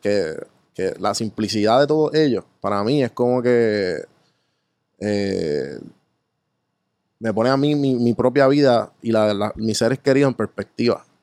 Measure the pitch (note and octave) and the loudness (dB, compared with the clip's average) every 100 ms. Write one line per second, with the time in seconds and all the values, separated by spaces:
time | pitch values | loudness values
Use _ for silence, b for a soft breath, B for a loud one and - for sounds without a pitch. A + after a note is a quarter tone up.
0 | G2+ G2+ D#2+ D2+ - _ _ - F#2+ - | -2 0 -2 -6 -14 _ _ -6 -6 -4
1 | G2+ G#2 A2 - G#2 G#2+ G#2 B2+ D3 D#3 | -4 -4 -6 -6 -4 0 2 4 2 0
2 | D3+ D#3 D3+ G#2 - _ G2+ G2+ G#2+ C#3+ | 0 0 0 0 -6 _ -4 -2 0 0
3 | A#2+ - B2 B2+ B2 A#2+ A2+ G#2+ F2+ D#2 | 0 0 0 0 2 2 2 0 -2 -4
4 | - _ _ _ _ _ _ _ _ - | -10 _ _ _ _ _ _ _ _ -8
5 | G#2 G2+ G2 F#2 E2 D2 C2+ C2 - - | -4 -2 -2 -2 -2 -4 -6 -10 -18 -20
6 | _ _ _ _ _ _ _ _ _ _ | _ _ _ _ _ _ _ _ _ _
7 | _ - A2+ G#2 A#2+ C3+ D3 D3 C#3 B2 | _ -8 -4 0 2 2 2 0 0 0
8 | A#2+ A#2 B2 C#3 C3+ C#3+ C#3 A#2 G#2 _ | 0 2 0 2 2 4 4 2 0 _
9 | A2+ A2 G#2+ G2+ G#2 - A2 G#2 A#2 C3 | -2 2 2 0 -4 -4 -4 0 0 0
10 | C#3 C3+ C#3 A#2 G2+ - G2 - A#2 - | 2 2 2 0 -6 -8 -10 -2 0 -2
11 | - _ | -6 _